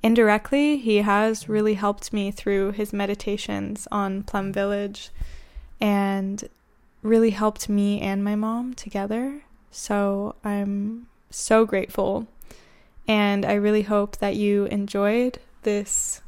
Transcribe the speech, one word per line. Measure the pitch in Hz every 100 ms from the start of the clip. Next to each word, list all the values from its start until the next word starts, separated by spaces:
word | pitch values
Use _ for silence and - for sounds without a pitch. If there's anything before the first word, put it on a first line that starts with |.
indirectly, | 220 233 214 214 - 277 294 294
he | 226 208
has | 208 202 220 220 -
really | 214 214
helped | 208 202 202 -
me | 214 196
through | 202 - 196 196
his | 202 208
meditations | 202 202 202 - 208 - 202 196 208 -
on | 208 196 190
Plum | 202 202 196
Village | 196 202 202 202 202 - - - - - - - -
and | 214 202 196 196 190 202 - _ _ _ _ _
really | 214 226 226
helped | 202 214 208 -
me | 208 202 208
and | 196 196
my | 202 208
mom | 220 226 247
together. | 254 - 202 196 220 262 294 - - _
So | - - 202 202 196 202 -
I'm | 208 202 202 202 208 226 240 _ _
so | - - 220
grateful. | 220 196 - - 190 202 220 - - - - - _ - -
And | 214 202 202
I | 202
really | 208 208 214
hope | 202 208 202 -
that | 202 196
you | 208 202 202
enjoyed | 208 202 202 202 226 247 - - -
this | - 208 202 - - -